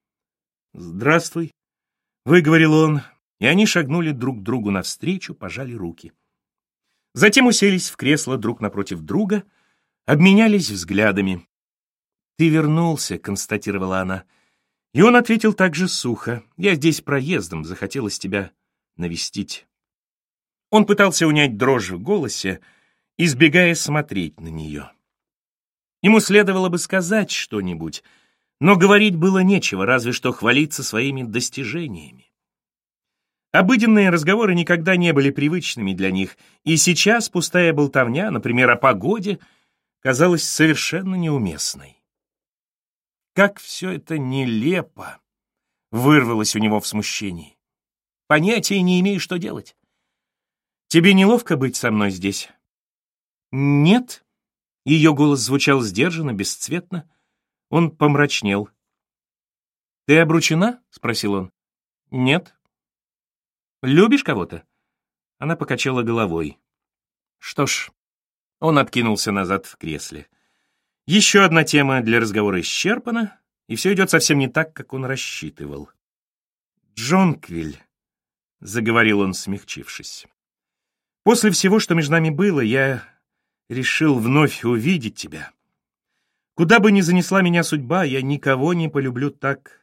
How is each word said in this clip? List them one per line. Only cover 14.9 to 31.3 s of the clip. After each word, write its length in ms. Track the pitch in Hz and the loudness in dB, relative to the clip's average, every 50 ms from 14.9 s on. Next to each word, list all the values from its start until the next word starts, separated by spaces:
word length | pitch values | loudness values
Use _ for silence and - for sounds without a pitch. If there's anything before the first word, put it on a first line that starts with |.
И 100 | - 127 | 2 4
он 140 | 185 240 240 | 4 6 6
ответил 360 | 240 233 - 226 214 - 214 | 4 4 2 0 0 2 0
так 220 | 202 - 190 185 147 | 2 2 0 0 0
же 140 | 151 185 175 | -2 -4 -4
сухо: 540 | - - - 127 117 - - 117 120 113 - _ _ | -4 -6 -4 -6 -6 -6 -6 -8 -8 -10 -12 _ _
«Я 180 | - 175 202 180 | -4 -2 0 0
здесь 260 | 143 139 165 151 - | 2 2 0 0 0
проездом, 640 | - - 143 139 131 151 180 123 90 - 82 80 78 | -4 -4 -4 -4 -2 -4 -4 -6 -6 -6 -10 -10 -10
захотелось 540 | 80 92 - 98 98 - 139 117 101 - - | -10 -10 -10 -10 -8 -8 -6 -6 -6 -8 -8
тебя 340 | - 95 95 101 95 90 _ _ _ _ _ _ _ _ _ | -8 -6 -6 -6 -6 -8 _ _ _ _ _ _ _ _ _
навестить». 680 | 82 87 85 82 80 - - - 104 98 - - - _ _ _ _ _ _ _ _ _ _ _ _ _ _ _ _ _ _ _ _ _ _ | -10 -8 -8 -8 -8 -10 -10 -8 -10 -10 -10 -14 -16 _ _ _ _ _ _ _ _ _ _ _ _ _ _ _ _ _ _ _ _ _ _
Он 160 | - 220 202 | 2 2 4
пытался 400 | 202 208 202 202 190 - - 170 | 4 2 2 2 2 2 2 2
унять 300 | 156 151 151 147 139 107 | 2 4 4 2 2 0
дрожь 340 | 101 127 131 135 123 95 90 | 0 0 2 2 0 -2 -6
в 100 | 92 85 | -8 -8
голосе, 600 | 104 147 208 202 143 113 - - - 95 92 - _ _ _ _ _ _ _ _ _ _ _ - | -4 -4 -2 -2 -2 -6 -8 -6 -6 -6 -6 -8 _ _ _ _ _ _ _ _ _ _ _ -2
избегая 560 | 170 170 131 120 160 156 143 180 180 170 170 | -2 0 4 4 4 4 6 4 2 2 0
смотреть 640 | 160 - - 147 151 147 151 - 98 85 76 - - | -2 -4 -4 -4 -4 -4 -4 -6 -6 -6 -8 -10 -14
на 80 | 82 82 | -16 -14
неё. 420 | 80 80 78 78 73 73 69 - _ _ _ _ _ _ _ _ _ _ _ _ _ _ _ _ _ _ _ _ _ _ | -12 -12 -12 -10 -12 -12 -14 -16 _ _ _ _ _ _ _ _ _ _ _ _ _ _ _ _ _ _ _ _ _ _
Ему 200 | - 196 220 220 | 2 4 4 4
следовало 480 | 214 - 190 208 208 185 190 185 185 185 | 4 4 4 4 4 2 0 0 -2 -2
бы 100 | 175 170 | -2 -4
сказать 520 | - - - 190 175 165 214 214 190 - | -4 -4 -4 -4 -2 -2 -2 -2 -2 -4
что-нибудь, 760 | - - - - - 104 95 90 87 80 82 80 - - - _ _ _ _ _ _ _ _ _ _ _ | -6 -8 -8 -6 -6 -6 -6 -6 -6 -8 -8 -10 -12 -14 -18 _ _ _ _ _ _ _ _ _ _ _
но 160 | 135 180 202 | 2 4 4
говорить 400 | 175 180 190 202 202 214 214 180 | 6 6 6 6 6 4 2 2
было 220 | 160 165 190 190 190 | 0 0 2 2 2
нечего, 480 | 185 185 202 170 - - 101 95 95 | 2 2 2 2 0 -4 -4 -4 0
разве 260 | 113 131 127 113 120 | 0 0 0 -2 -4
что 200 | 120 - - 127 | -6 -4 -4 -6
хвалиться 500 | 120 - 98 113 123 139 156 151 - - | -6 -2 0 0 2 2 0 -2 -4 -8
своими 400 | 131 - - 110 131 139 135 131 | -8 -6 -4 -4 -4 -4 -6 -8
достижениями. 1080 | 127 113 | -8 -8